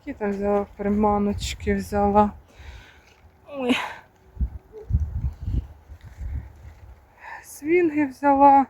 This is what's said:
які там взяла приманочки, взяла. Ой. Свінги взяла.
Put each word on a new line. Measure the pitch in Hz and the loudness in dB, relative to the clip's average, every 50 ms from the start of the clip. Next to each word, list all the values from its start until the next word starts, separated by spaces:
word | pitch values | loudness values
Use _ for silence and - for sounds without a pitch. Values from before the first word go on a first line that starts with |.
| _ | _
які | 285 269 - | -12 -10 -6
там | 214 202 | -4 -4
взяла | 202 196 202 202 208 202 202 196 - | -4 -2 -2 0 0 -2 -2 -4 -10
приманочки, | - 202 202 208 208 214 208 208 202 202 202 202 - - - - - - 208 202 | -6 -4 -2 0 2 2 2 2 2 0 -2 -2 -4 -6 -8 -8 -6 -4 -2 -2
взяла. | 196 190 - 208 202 202 208 202 208 208 208 - - - _ _ - - - - - - - _ - _ _ _ _ _ - _ _ _ | -2 -4 -4 -2 0 0 4 4 4 4 4 -2 -12 -20 _ _ -20 -20 -20 -20 -20 -20 -20 _ -20 _ _ _ _ _ -20 _ _ _
Ой. | - 285 277 254 240 247 - - - - - - _ _ _ _ - _ - - - - - _ _ 453 427 415 - - - - - - - - - - - - - - - - - - - _ - - - - - - - - - - - - - - - - - - - - - - _ _ _ _ _ - - - - - | -14 -10 -4 -2 0 0 -2 -2 -8 -12 -18 -20 _ _ _ _ -20 _ -6 -6 -6 -6 -16 _ _ -20 -20 -6 -2 -2 -2 -2 -2 -6 -6 -8 -8 -8 -8 -10 -6 -6 -6 -6 -8 -20 -20 _ -20 -20 -20 -20 -20 -18 -14 -12 -10 -10 -10 -12 -14 -20 -20 -20 -20 -20 -20 -20 -20 -20 _ _ _ _ _ -20 -20 -20 -20 -20
Свінги | - - - 285 302 339 359 349 320 294 302 302 | -20 -20 -10 -2 2 2 4 2 2 2 0 -2
взяла. | 269 254 - 285 285 277 269 277 277 277 277 262 | -2 -4 0 2 2 6 8 8 8 8 6 4